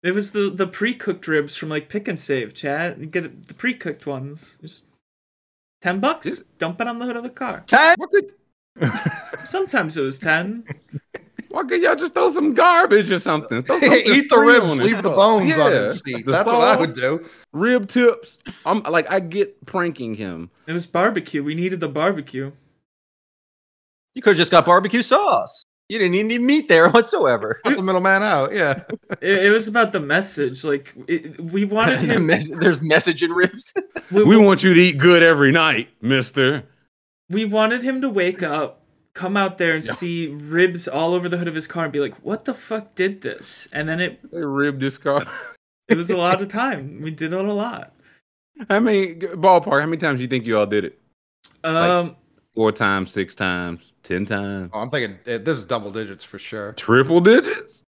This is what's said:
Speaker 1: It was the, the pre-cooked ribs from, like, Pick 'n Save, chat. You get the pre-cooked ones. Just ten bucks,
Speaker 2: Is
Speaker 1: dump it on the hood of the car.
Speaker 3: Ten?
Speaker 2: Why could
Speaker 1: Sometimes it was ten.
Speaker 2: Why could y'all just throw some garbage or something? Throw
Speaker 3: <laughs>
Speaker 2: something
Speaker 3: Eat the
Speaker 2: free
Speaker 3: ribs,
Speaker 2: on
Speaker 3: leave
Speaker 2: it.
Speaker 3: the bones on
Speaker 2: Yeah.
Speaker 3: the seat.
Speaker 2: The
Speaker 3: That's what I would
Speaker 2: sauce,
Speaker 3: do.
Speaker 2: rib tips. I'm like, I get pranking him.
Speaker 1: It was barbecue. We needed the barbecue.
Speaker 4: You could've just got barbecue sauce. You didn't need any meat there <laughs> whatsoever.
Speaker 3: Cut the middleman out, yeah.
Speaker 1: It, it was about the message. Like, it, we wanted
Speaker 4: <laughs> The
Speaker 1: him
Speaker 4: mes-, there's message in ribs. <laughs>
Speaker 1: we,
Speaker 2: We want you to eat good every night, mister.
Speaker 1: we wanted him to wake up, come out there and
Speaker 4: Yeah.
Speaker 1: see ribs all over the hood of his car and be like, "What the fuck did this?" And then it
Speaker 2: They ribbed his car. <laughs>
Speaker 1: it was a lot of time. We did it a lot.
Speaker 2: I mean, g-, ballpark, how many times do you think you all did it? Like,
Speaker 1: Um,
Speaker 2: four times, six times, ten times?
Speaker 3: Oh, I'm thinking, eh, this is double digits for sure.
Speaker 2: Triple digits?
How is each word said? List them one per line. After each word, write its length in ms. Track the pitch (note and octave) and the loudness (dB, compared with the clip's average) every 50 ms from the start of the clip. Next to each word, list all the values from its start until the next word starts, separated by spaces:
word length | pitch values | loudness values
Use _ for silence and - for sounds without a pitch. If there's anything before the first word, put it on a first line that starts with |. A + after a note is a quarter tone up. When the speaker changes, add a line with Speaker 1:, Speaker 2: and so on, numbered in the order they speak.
| _ | _
Speaker 1:
It 100 | F3 F#3 | -4 -4
was 180 | G#3 G#3 G3+ - | -2 -4 -4 -4
the, 160 | G#3 G3+ G3 | -4 -4 -4
the 180 | F#3 F3+ G3 F3+ | -2 -4 -6 -6
pre-cooked 600 | F#3 - G#3 A#3 A#3+ A#3+ - G#3 F#3 F#3 - - | -4 -6 -4 -4 -4 -6 -6 -8 -8 -8 -6 -2
ribs 280 | D#3 D3+ C#3+ C#3+ - | -2 -2 -2 -4 -8
from, 140 | - - D#3 | -12 -10 -6
like, 200 | D#3 D3+ D3+ _ | -8 -8 -8 _
Pick 180 | - G#3 G3+ F3+ | -10 -10 -8 -6
'n 100 | E3 - | -8 -8
Save, 360 | - - C#3+ C3 A#2+ G#2 - | -6 -4 -4 -4 -4 -8 -12
chat. 440 | - - D3 C#3+ D3 E3 F3 - - | -10 -8 -6 -6 -4 -6 -6 -8 -10
You 60 | D3 D#3+ | -14 -8
get 400 | D#3 F3+ - - - - - _ | -8 -8 -8 -8 -14 -18 -20 _
the 60 | - | -20
pre-cooked 520 | _ - A#3+ B3 B3 - E3+ D3 - - | _ -6 -6 -6 -6 -8 -12 -12 -10 -10
ones. 520 | D3 C#3+ C3 C3 C#3 D3 D#3+ - - - _ | -10 -10 -8 -10 -12 -14 -18 -20 -20 -20 _
Just 220 | - D#3 - - _ _ _ _ _ _ _ _ _ _ _ _ _ _ _ _ _ _ _ _ | -20 -20 -20 -20 _ _ _ _ _ _ _ _ _ _ _ _ _ _ _ _ _ _ _ _
ten 180 | _ E3+ F#3 G3 | _ -4 -4 0
bucks, 260 | G3+ C#4 D#4+ D#4+ - - | 0 -2 -2 -2 -6 -8
Speaker 2:
Is 160 | - - - _ _ _ | -8 -10 -12 _ _ _
Speaker 1:
dump 200 | E3+ E3 F3 - | -8 -8 -6 -6
it 60 | A#3 A#3 | -8 -8
on 120 | A#3+ A#3 | -8 -8
the 60 | A#3+ | -8
hood 100 | B3 A#3+ A#3+ | -8 -8 -8
of 60 | A#3 | -10
the 60 | B3 | -12
car. 340 | B3 - C4 A#3+ - - - - | -12 -10 -10 -10 -10 -12 -6 2
Speaker 3:
Ten? 280 | - B3+ D4+ D#4+ E4+ - | 4 4 6 6 4 2
Speaker 2:
Why 100 | E4+ - | 0 0
could 260 | - G4+ G4+ - - _ _ _ _ _ _ _ _ - - C3 - - - - - - - - - - - | 0 0 0 0 -12 _ _ _ _ _ _ _ _ -4 -4 -4 -4 -2 -6 -6 -6 -6 -14 -14 -16 -14 -10
Speaker 1:
Sometimes 520 | - - F#4+ G4 F#4 - C4 F3+ D#3+ D3+ E3 | -6 -4 -4 -4 -2 -2 -2 -2 -2 -4 -4
it 40 | |
was 180 | C#3 C3+ C3+ C3+ | -4 -4 -4 -6
ten. 440 | - E3+ D#3 E3 F3 F#3+ G#3+ A#3 A3+ - D3 _ _ _ - D3 _ _ _ - _ _ _ - - _ | -2 0 0 0 0 -4 -8 -10 -12 -14 -18 _ _ _ -14 -14 _ _ _ -20 _ _ _ -20 -18 _
Speaker 2:
Why 140 | - - F4 | -8 -8 -6
could 160 | B3+ F4+ F4 E4+ | -4 -2 0 0
y'all 120 | F4+ - | 0 0
just 180 | C#4+ D#4+ E4 - | 0 -4 -6 -2
throw 160 | - - F#4+ | 0 0 0
some 220 | D4 F4 D4 D#4 C4 | 0 0 -2 0 2
garbage 560 | A3 F4+ F4 F4 E4+ F4+ - - G#3 G#3 - | 4 4 6 6 4 4 4 4 2 2 2
or 80 | F#3+ F3 | -2 -2
something? 420 | - - D#3+ D3+ D3+ - - A2+ C3 | -2 -2 -2 -2 -2 -4 -6 -6 -2
Throw 160 | - C#3 - | -2 0 4
Speaker 3:
<laughs> 0 | |
Speaker 2:
something 220 | - C#4 - B3 A3 - | 4 6 6 6 4 4
Speaker 3:
Eat 220 | A#3 C4+ C#4+ C#4+ | 4 4 4 4
the 60 | D4 | 4
Speaker 2:
free 120 | A#3 A3 A#3 A#3+ | 6 6 8 6
Speaker 3:
ribs, 120 | B3 G#3+ | 6 6
Speaker 2:
on 120 | E3+ D3+ C3+ | 2 0 2
Speaker 3:
leave 180 | F#3+ G#3 A3+ G3+ | 2 2 0 0
Speaker 2:
it. 20 | - | 0
Speaker 3:
the 60 | F#3+ | 0
bones 400 | D3+ F#3+ F#3+ G#3+ A3+ G#3+ F#3+ C4+ D#4+ | 4 4 6 6 6 4 4 2 4
on 60 | D#4 | 4
Speaker 2:
Yeah. 100 | D3+ A#3 | 4 4
Speaker 3:
the 220 | F#3 B2+ G#2 G#2 C3+ | 4 2 0 0 -4
seat. 320 | F#3 - C#3 B2+ A#2 A2+ | -6 -8 -8 -8 -8 -4
Speaker 2:
The 60 | C3 | -2
Speaker 3:
That's 160 | C#3 E3+ G#3 A3+ | 0 0 2 2
what 80 | A#3 A#3+ | 2 2
I 140 | E3+ G3 G#3+ - | 4 4 4 2
would 100 | E3 D#3 | 2 -2
Speaker 2:
sauce, 80 | A#2 A#2+ | -2 -2
Speaker 3:
do. 320 | B2+ C3 D3+ E3 E3 - - _ _ _ | -2 -2 -2 -4 -8 -12 -20 _ _ _
Speaker 2:
rib 360 | _ C#3+ F#3 A#3 B3 B3 G3+ G3 | _ -4 0 2 2 0 0 -2
tips. 520 | - B3 B3 A#3+ A#3 - - - - _ _ - - - _ | -2 2 4 4 2 2 -6 -20 -20 _ _ -20 -20 -10 _
I'm 160 | D#3 F#3 G#3+ - | -2 -2 -2 -2
like, 280 | - D#3+ E3+ D#3 - | 0 0 0 0 0
I 80 | F#3 G3 | -2 -4
get 460 | F#3 E3 D#3 G3+ G3+ G3+ - _ - | -4 -4 -4 -4 -4 -4 -4 _ -20
pranking 500 | - - F#3+ F3 F3 D3+ A#2 C3 A2+ A2 | -10 -6 -4 -4 -4 -6 -8 -10 -10 -8
him. 340 | G#2 G#2+ F#2+ F2 E2 E2 F2 _ _ _ - | -8 -8 -10 -10 -10 -12 -16 _ _ _ -8
Speaker 1:
It 60 | D#3+ | -8
was 140 | F3 E3+ - | -8 -8 -4
barbecue. 560 | _ F3 F3+ A3 A3+ F#3 D#3+ - - D3+ C#3 | _ 0 0 0 0 -2 -8 -6 -6 -6 -6
We 100 | D3 D#3 | -4 -6
needed 260 | E3 F3 F#3 F#3 F3 | -4 -4 -4 -4 -6
the 100 | E3 D3+ | -8 -6
barbecue. 640 | C#3 D3 D#3 F3+ G3+ D#3+ C#3 - - C3 C3+ C#3 C#3+ _ _ _ _ _ _ _ _ _ _ _ _ _ _ _ _ _ _ _ _ _ _ _ _ _ _ _ _ _ _ _ _ | -4 -2 -2 -2 -2 -2 -8 -12 -10 -10 -10 -10 -14 _ _ _ _ _ _ _ _ _ _ _ _ _ _ _ _ _ _ _ _ _ _ _ _ _ _ _ _ _ _ _ _
Speaker 4:
You 60 | B3+ | -2
could've 160 | - A3 G3+ D#3 | 2 2 4 4
just 140 | F3 - | 2 4
got 140 | - E3+ D3+ | 4 4 6
barbecue 360 | E3+ F3 F#3 F#3+ G3+ - A#3 A#3+ | 6 4 4 4 2 -2 -2 0
sauce. 600 | - B3 D#4+ G#4 F#4+ A3+ B2+ - - - - - _ _ _ _ _ | 2 2 2 4 4 2 0 0 -4 -12 -16 -16 _ _ _ _ _
You 100 | G3 A3+ | -4 -2
didn't 140 | G3 F3+ F3 | 0 0 0
need 80 | F#3+ G#3+ | 0 -2
any 140 | A3 A#3 A#3+ | -2 -2 -2
meat 280 | A#3+ B3+ C#4+ D#4 D4+ D4+ | 2 2 2 2 4 4
there 200 | F#3 D#3+ E3 E3+ | 6 6 6 6
<laughs> 20 | |
whatsoever. 680 | D#3 A#3 A3+ - - F#4 G#3 C3+ B2 A2 G#2 G#2+ A2+ - _ | 6 4 2 4 0 0 2 2 2 0 0 -4 -8 -4 _
Speaker 3:
Cut 120 | A3 C#4 A#3 | -2 -2 0
the 60 | F#3 | 0
middleman 400 | F#3+ F#3+ F#3 F3+ F#3+ F#3+ G3 G3+ | -2 -2 0 2 2 2 2 2
out, 300 | G#3+ F#3+ D3 C3 - - | 2 0 0 0 -2 -2
yeah. 300 | G#3 E3+ D3 C#3 - - - - - _ _ G3 - | -2 0 0 -2 -4 -6 -12 -14 -14 _ _ -12 -6
Speaker 1:
It, 240 | - F3 G3 G3 F#3 | 0 0 0 4 4
it 60 | G3+ | 4
was 160 | G#3 A3+ A3 A3 | 4 4 2 0
about 240 | G#3 A#3+ A3+ G3+ | 2 0 0 2
the 80 | - F#3+ | 0 -6
message. 640 | D3+ C#3 D3 F3 G3 - - - C#3+ B2+ B2 C3 - | -4 0 -2 0 0 -2 -4 -2 -4 -4 -4 -6 -4
Like, 300 | D#3 C#3+ C#3 C3+ - - - - - | -4 -4 -4 -6 -10 -20 -20 -8 -6
it, 320 | E3 G#3 - D#3 D#3 - | -6 -6 -6 -10 -16 -14
we 260 | E3+ E3 E3 G3+ G3+ | -14 -6 -4 -2 -2
wanted 340 | G3 G3+ G#3+ A3+ A#3 C4 - | -2 0 0 2 2 2 0
Speaker 4:
<laughs> 80 | - - | 0 0
The 60 | A#3+ | 0
Speaker 1:
him 120 | - E3+ D#3 | 0 2 2
Speaker 4:
mes-, 220 | E3 - - D3+ | 0 0 0 -6
there's 320 | - E3+ E3 F#3 F3 C3+ | -6 0 2 2 2 2
message 400 | D3+ D#3 D#3 E3 - F3+ E3 C3+ E3+ | 0 2 2 2 2 2 -2 -2 -2
in 80 | E3 | -2
ribs. 420 | E3+ F3 F3+ F#3 - - - - - G4 G4 - | 0 0 0 0 0 -6 -16 -8 -8 -8 -8 -8
<laughs> 200 | _ - - - | _ -16 -14 -2
Speaker 1:
we, 120 | F3+ G3 G#3+ | 2 4 6
Speaker 2:
We 140 | E3 G3+ A3+ | 8 8 8
want 260 | G#3+ G3+ F#3+ - - | 8 8 6 4 4
you 100 | F#3+ F3+ | 4 6
to 60 | E3 | 6
eat 160 | F3+ F3+ D#3 C#3 | 6 6 4 4
good 240 | C3+ F3 F3+ E3+ E3 | 6 6 8 8 8
every 280 | E3 E3 C#3+ C#3+ C3+ | 6 6 6 4 4
night, 380 | C3+ E3 D#3+ D#3+ C#3 A2 A#2+ - _ _ | 4 4 2 2 0 -2 -4 -8 _ _
mister. 600 | - A#2 C3+ C3 B2 B2+ - C#3 C3+ B2+ D3 C#3+ G2 _ _ _ _ _ _ _ _ _ _ _ _ _ | -2 0 0 0 0 -2 0 0 2 2 2 -2 -6 _ _ _ _ _ _ _ _ _ _ _ _ _
Speaker 1:
we 160 | F3 G#3 A3 | -4 -4 -4
wanted 360 | G#3+ G3+ G#3+ G#3+ A3 A#3 B3 | -2 0 0 0 0 0 -2
him 200 | A#3+ C4 C4+ C4 | -4 -4 -4 -2
to 80 | C4 C4+ | -4 -2
wake 340 | G#3+ G3 F3+ F3+ F#3 F#3 F3+ | -2 0 -2 -2 -2 -4 -6
up, 380 | D#3 D3 D#3 D3+ - - _ _ _ _ _ _ _ _ | -6 -4 -4 -6 -6 -10 _ _ _ _ _ _ _ _
come 220 | - F3+ F#3 G3 | -10 -8 -4 -2
out 220 | G#3 G3 F#3+ F#3 - | -2 -2 -2 -2 -2
there 160 | F3+ E3 D#3+ | -2 -2 -2
and 100 | D#3 D#3 | -2 -4
Speaker 4:
Yeah. 80 | - - | -4 -6
Speaker 1:
see 340 | - - F3 E3+ E3+ E3 D3+ | -4 -6 -6 -6 -6 -8 -8
ribs 580 | C#3 D3 D3 D3 D#3+ E3+ F3+ F#3 F3 E3+ E3 - | -10 -12 -12 -6 0 2 2 2 2 -2 -6 -4
all 260 | - C#3+ D#3+ E3 F3 | -4 -2 -2 0 0
over 120 | F3+ F3 F3+ | -2 -2 -4
the 100 | E3+ F3 | -6 -4
hood 100 | F3 E3+ | -6 -6
of 80 | D#3 | -6
his 120 | D#3 D#3 - | -8 -10 -8
car 160 | - E3+ E3 | -6 -6 -6
and 80 | D#3 C3+ | -4 -4
be 60 | D3 | -4
like, 160 | C#3+ B2 - - _ | -4 -4 -6 -12 _
"What 220 | - G3+ A3 - | -8 -8 -8 -6
the 80 | - B3+ | -10 -10
fuck 400 | - - - A3 A3 G#3 _ _ | -10 -10 -10 -10 -10 -10 _ _
did 260 | - F3+ G3 G3 F#3+ | -4 -4 -4 -4 -6
this?" 460 | - - - - - - - - - - | -10 -12 -12 -10 -12 -12 -12 -12 -12 -12
And 180 | - D3 D3+ D#3 | -8 -8 -6 -6
then 100 | D#3+ E3 | -4 -4
it 200 | F3+ E3+ - - _ - | -4 -6 -8 -12 _ -16
Speaker 2:
They 120 | - E3+ E3 | -10 -8 -6
ribbed 380 | C#3+ C#3 C#3 C#3+ D3 C#3 C3+ C3 | -4 -2 0 0 0 -2 -2 -6
his 140 | C#3 C3 - | -6 -6 -6
car. 260 | _ D3 C#3 C#3+ C#3 - - - - - - _ | _ -2 0 0 -2 -4 -14 -16 -16 -16 -20 _
<laughs> 300 | _ _ _ _ _ _ | _ _ _ _ _ _
Speaker 1:
it 100 | A#3 E3 | 0 0
was 120 | E3+ F3 | 2 -2
a 60 | F#3+ F3+ | -2 0
lot 220 | E3+ F3 F#3 F#3 | 2 2 2 0
of 60 | G3+ G3 | -2 -6
time. 520 | G3 G#3 A#3+ C4+ A#3+ D#3 C#3 C#3 D3 - | -4 -4 -4 -4 -4 -6 -10 -12 -14 -12
We 80 | D3 D#3+ | -12 -12
did 220 | D#3+ - D#3+ D#3+ E3+ | -10 -8 -8 -6 -4
it 120 | F#3 G3 | -4 -4
a 80 | G3+ G#3 | -4 -4
lot. 400 | G3+ G#3 A#3+ A3+ - - - _ _ _ _ _ _ _ _ _ _ _ _ _ - B3 - | -4 -6 -6 -8 -12 -16 -18 _ _ _ _ _ _ _ _ _ _ _ _ _ -20 -4 0
Speaker 2:
I 100 | G3+ G3+ | 0 2
mean, 400 | A3+ A#3+ G#3+ G3 G3 F3+ E3 E3+ | 2 2 2 0 0 -2 -6 -10
g-, 80 | F3 F3+ | -10 -10
ballpark, 540 | E3+ F3+ D#3 G3 F#3 F3 - G#3 C#3+ C#3 | -8 0 4 6 6 6 4 2 0 0
how 60 | D3 D#3 | 0 0
many 100 | E3 D#3 | -4 -2
times 200 | E3+ D#3+ C#3 B2+ | -2 -2 -2 -2
do 20 | B2+ | -4
you 40 | B2 | -2
think 160 | B2+ B2+ A2 | -4 -4 -2
you 120 | A#2 A2 G#2+ | 0 0 0
all 60 | G#2 G2+ | 2 2
did 180 | G#2+ G#2 F#2+ | 0 -2 -2
it? 140 | E2+ - _ _ _ _ _ _ _ _ _ _ - _ _ _ | -2 -8 _ _ _ _ _ _ _ _ _ _ -20 _ _ _
Like, 100 | D#3+ D#3+ E3 E3+ F3 | -4 -2 0 2 2
Speaker 1:
Um, 260 | F3+ F3+ F3 E3+ - _ _ _ _ _ _ _ _ | 2 0 -2 -4 -8 _ _ _ _ _ _ _ _
Speaker 2:
four 160 | - A2+ A2 | 0 0 0
times, 400 | G#2+ - A#2 G2+ G2 G2 F#2+ F2+ | 0 0 0 0 0 0 -2 -4
six 220 | - G#2 F#2+ F2 - | -4 -6 -6 -6 -6
times, 580 | - G#2 F#2 F2+ F2 F2 F2 E2+ E2+ _ _ _ _ _ | -6 -4 -4 -4 -4 -6 -8 -10 -12 _ _ _ _ _
ten 220 | - F#2 F2+ G#2 | -8 -6 -6 -4
times? 440 | G#2+ A2 G2 G2+ G2 G2+ G2 F#2 F2 G2+ | -4 -6 -6 -6 -6 -8 -10 -10 -10 -10
Speaker 3:
Oh, 60 | G#2+ | -10
I'm 100 | G#2+ B2+ | -10 -6
thinking, 260 | B2 D3 B2 G#2+ F#2+ F2+ _ | -6 -6 -6 -6 -10 -14 _
eh, 120 | - A#2+ A2+ | -10 -10 -8
this 180 | G2+ D#3+ D#3+ C3 | -4 -6 -6 -6
is 80 | G#2 | -6
double 260 | F2+ B2+ A#2 G#2 G2+ | -6 -6 -6 -6 -8
digits 320 | F#2+ A2 A2 G2+ G2 F#2 - | -10 -10 -12 -12 -14 -18 -20
for 140 | - - G2+ | -20 -20 -20
sure. 360 | - - - A2 G2+ G2+ A2 | -18 -14 -12 -12 -12 -12 -12
Speaker 2:
Triple 460 | - - - A2+ B2+ C3+ C3 D#3+ F3 | -12 0 4 6 6 6 6 4 4
digits? 640 | F3 G3 A3+ C4 - - - - - - - - _ _ | 6 8 6 6 4 0 -6 -10 -10 -18 -20 -20 _ _